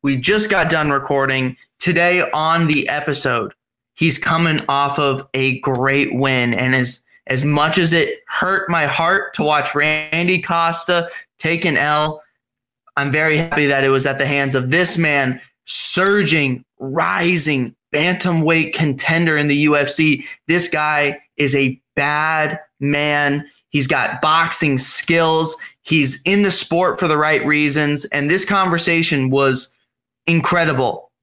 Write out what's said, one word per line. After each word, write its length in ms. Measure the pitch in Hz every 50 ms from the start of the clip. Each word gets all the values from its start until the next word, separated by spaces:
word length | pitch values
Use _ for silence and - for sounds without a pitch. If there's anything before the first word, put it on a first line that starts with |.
We 140 | - 139 139
just 340 | 127 123 - 208 214 214 214
got 200 | 202 190 160 160
done 200 | 165 160 151 147
recording. 640 | 143 139 139 - 147 139 135 135 131 131 131 127 127 _ _ _ _ _
Today 500 | - 185 165 165 170 175 180 180 - -
on 360 | - 151 156 160 165 170 165 151
the 200 | 151 139 - -
episode, 680 | 143 147 147 160 139 - - 135 120 117 107 - - _ _ _ _ _ _ _ _
he's 240 | - 165 165 127 -
coming 420 | - - 165 165 170 165 156 127 - -
off 320 | 139 139 143 143 139 -
of 260 | 147 139 131 135 135 _ -
a 240 | 131 135 135 127 127
great 560 | - 139 131 123 127 135 135 143 139 - -
win. 400 | 123 139 135 131 127 120 120 120
And 220 | 117 127 127 131
as, 260 | 131 123 123 - - _ _ _ _ _
as 180 | - 131 127 143
much 320 | 147 147 147 147 160 156
as 160 | 190 175 160
it 280 | 170 165 143 - - - _ -
hurt 420 | - - - 180 190 190 190 185
my 160 | 175 165 151
heart 480 | 139 135 - 165 170 190 190 185 - -
to 80 | -
watch 320 | 151 151 151 147 143 147 -
Randy 680 | 147 147 156 156 151 156 156 156 165 175 180 185 175
Costa 680 | - - 170 170 165 165 165 - - - 180 175 170 170 - - - _ _ _
take 240 | - 160 170 165 180
an 120 | 175 143
L, 460 | - 143 151 151 151 151 156 151 - _ _ _ _ _ _ _ _ _ _ _ _ _ _ _
I'm 140 | 143 139 143
very 280 | 135 151 160 160 156 147
happy 280 | 165 165 196 156 147
that 160 | 139 139 135
it 80 | 135 135
was 160 | 135 135 131
at 100 | 143 135 135
the 80 | 139
hands 280 | 143 143 143 139 135 131
of 160 | 131 127 127
this 260 | 151 175 180 170 -
man, 440 | 170 165 156 147 143 135 127 123 - - _ _ _ _
surging, 1000 | - - - - - - 180 185 196 202 208 190 147 160 156 143 135 123 120 - _ _ _
rising, 960 | 127 135 131 - 165 170 190 185 175 175 180 165 143 156 147 131 123 113 - _ _ _
bantamweight 840 | - 147 156 180 180 175 - 185 175 165 156 160 165 160 156 156 -
contender 640 | - 165 147 131 135 - - 160 170 170 160 156
in 120 | 147 147 147
the 80 | 143
U 200 | 143 151 151 147
F 120 | 147 143 139
C. 360 | - - 160 156 143 123 - - - _ _
This 220 | - 165 180 175 175
guy 500 | - 151 151 156 151 147 147 143 139 - _ _ _
is 200 | - 147 135 135
a 240 | 139 139 131 131 _ _ _ _
bad 640 | - 139 147 147 151 156 156 160 156 151 151 165 - - _ _ _
man. 680 | 139 143 143 147 147 147 147 147 147 143 139 147 147 - _ _ _ _
He's 180 | - 147 131 135
got 340 | 156 135 120 - - 123
boxing 560 | - 151 156 165 165 165 - - - 147 135 131
skills. 760 | - - - - - - 170 165 165 165 160 160 160 156 - - - - _ _
He's 400 | _ - 156 160 143 131 131 -
in 220 | - 180 196 202 202
the 60 | 196
sport 480 | 180 - - - 165 170 185 175 - -
for 100 | 185 160
the 100 | 151 151
right 260 | 151 151 156 - -
reasons. 640 | 143 151 147 151 147 139 151 151 147 147 147 151
And 240 | - - 143 143 147
this 160 | 175 190 -
conversation 840 | - 208 196 190 185 170 165 165 175 165 165 165 - 151 139 131 131
was 420 | 131 139 139 135 131 - - - _ _ _ _ _ _ _ _ _ _ _
incredible. 840 | - 170 165 - - 180 175 165 156 143 131 127 113 - - - _ _ _